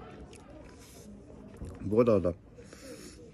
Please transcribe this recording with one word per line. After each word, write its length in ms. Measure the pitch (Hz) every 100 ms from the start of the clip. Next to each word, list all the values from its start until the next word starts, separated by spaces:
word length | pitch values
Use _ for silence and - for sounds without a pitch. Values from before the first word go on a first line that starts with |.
| - - - - - - - - - - - - - - - - - -
बहुत 240 | - 107 120
ज़्यादा 240 | 104 87 85 - - - - - - - - -